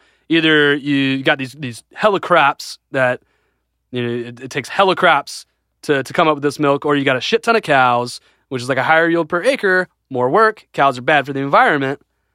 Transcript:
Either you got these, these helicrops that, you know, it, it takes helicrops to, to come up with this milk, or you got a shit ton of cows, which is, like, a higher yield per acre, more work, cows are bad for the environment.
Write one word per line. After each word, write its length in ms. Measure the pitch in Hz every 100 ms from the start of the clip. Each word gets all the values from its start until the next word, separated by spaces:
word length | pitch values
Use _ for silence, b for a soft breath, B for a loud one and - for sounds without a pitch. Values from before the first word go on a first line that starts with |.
| _ _ -
Either 460 | 165 160 156 147
you 480 | 143 139 139 135 135
got 160 | 139 143
these, 140 | 131
these 320 | 139 131 113 -
helicrops 840 | - 214 185 - 175 143 147 - - _
that, 320 | 135 127 127 _ _ _ _ _ _ _
you 100 | 123
know, 260 | 120 120 120
it, 120 | 123
it 100 | 131
takes 180 | 147 -
helicrops 760 | - 196 170 175 147 - - - _ _ _
to, 200 | - 143
to 100 | 127
come 140 | - 160
up 80 |
with 80 | 147
this 160 | 143 135
milk, 260 | 147 139
or 120 | 151 143
you 80 |
got 120 | 139 127
a 40 |
shit 220 | - 226
ton 100 | -
of 80 | 226
cows, 580 | - 139 127 120 123 - _ _ -
which 120 | 127
is, 80 | 123
like, 80 | 131
a 40 |
higher 260 | 139 160 165
yield 200 | 170 160
per 120 | 175
acre, 420 | 214 262 196 185 180 _ -
more 180 | 127 127
work, 380 | 185 220 214 -
cows 260 | - 139 123
are 40 |
bad 220 | 127 151 135
for 60 |
the 80 | 135
environment. 600 | 139 190 254 147 135 139 _ _ _